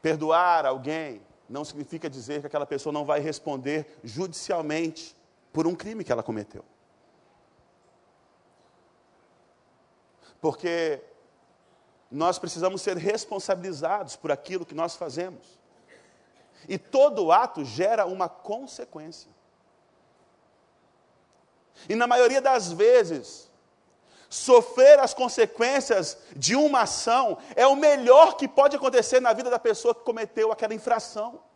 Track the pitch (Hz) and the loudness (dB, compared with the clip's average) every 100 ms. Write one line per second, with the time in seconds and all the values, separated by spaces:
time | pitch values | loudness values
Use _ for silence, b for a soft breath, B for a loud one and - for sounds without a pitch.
0 | 160 160 156 165 180 170 143 131 127 160 | -2 -2 0 2 4 2 0 -4 -6 -8
1 | 151 107 _ _ _ 127 147 147 143 165 | -8 -14 _ _ _ -12 -12 -14 -14 -12
2 | 160 131 113 147 143 147 143 139 156 147 | -12 -12 -12 -12 -8 -8 -6 -8 -6 -8
3 | 147 151 147 147 - 139 131 156 147 - | -4 -4 -4 -10 -10 -10 -6 -8 -8 -20
4 | 120 113 185 160 - 175 151 156 165 160 | -16 -10 -10 -10 -8 -6 -4 -6 -6 -10
5 | - _ _ _ _ 151 160 180 208 220 | -20 _ _ _ _ -4 -4 -4 -12 -14
6 | 165 117 110 110 101 - - _ _ _ | -6 -6 -6 -10 -10 -18 -20 _ _ _
7 | _ _ _ _ _ _ _ _ _ _ | _ _ _ _ _ _ _ _ _ _
8 | _ _ _ _ _ _ _ _ _ _ | _ _ _ _ _ _ _ _ _ _
9 | _ _ _ _ _ _ _ _ _ _ | _ _ _ _ _ _ _ _ _ _
10 | _ _ b _ 160 - 175 170 160 139 | _ _ b _ -4 -4 -4 -2 -4 -6
11 | - _ _ _ _ _ _ _ _ _ | -12 _ _ _ _ _ _ _ _ _
12 | _ 135 165 180 175 165 185 190 202 180 | _ -2 -2 -2 -8 -4 -4 -4 -6 -6
13 | 170 214 - 196 - 185 185 151 160 208 | -4 -6 -6 -10 -6 -6 -6 -2 -2 -2
14 | 160 - 170 156 - 185 165 147 170 - | -8 -12 -6 -6 -6 -10 -10 -8 -8 -8
15 | 165 135 185 156 _ _ _ _ _ _ | -10 -8 -10 -12 _ _ _ _ _ _
16 | _ _ _ _ _ b b 190 _ 269 | _ _ _ _ _ b b -12 _ 2
17 | 294 220 165 185 247 - 135 110 190 226 | 4 2 2 4 2 -6 -10 -4 -2 0
18 | 185 190 175 - - 220 269 - - 156 | -2 -4 -8 -8 -12 -12 -12 -18 -18 -16
19 | 156 165 - _ _ _ _ _ _ _ | -18 -20 -20 _ _ _ _ _ _ _
20 | _ _ _ _ _ _ _ _ _ _ | _ _ _ _ _ _ _ _ _ _
21 | _ _ _ _ _ _ _ B B 220 | _ _ _ _ _ _ _ B B -2
22 | 240 247 240 269 262 254 180 170 214 247 | 2 4 4 4 2 0 -2 2 4 6
23 | 185 151 110 - - _ _ _ _ _ | 4 -6 -10 -20 -20 _ _ _ _ _
24 | b b b - - 240 240 - 269 294 | b b b -10 4 4 4 6 8 8
25 | 262 - 247 - 220 - 240 277 - 208 | 6 -2 -4 0 0 0 0 0 0 -2
26 | 165 - B 139 131 247 302 269 220 - | -2 -12 B -6 -2 2 2 2 0 -2
27 | - 240 247 170 B - 262 277 302 277 | 0 0 0 -4 B 4 4 6 4 4
28 | 240 269 320 - 277 - 285 285 262 247 | 8 10 10 6 -2 4 4 2 0 0
29 | 233 254 247 220 247 240 233 214 233 233 | 2 2 2 -2 -2 -2 -2 -2 -2 -2
30 | - 226 220 - 220 220 214 220 - 226 | -6 -8 -8 -4 -4 -2 -6 -6 -2 -4
31 | - 214 226 254 _ | -4 -10 -10 -12 _